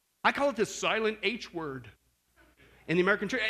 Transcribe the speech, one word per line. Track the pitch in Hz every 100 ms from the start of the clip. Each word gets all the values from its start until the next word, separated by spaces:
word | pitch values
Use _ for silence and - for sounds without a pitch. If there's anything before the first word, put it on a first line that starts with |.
| _ _
I | 214
call | 247 285
it | 226
the | 202
silent | - 175 208 220 214
H | 196 226 -
word | 170 156 131 120 - _ _ _ _ _ _ - - -
in | 170
the |
American | 185 208 208
church. | 254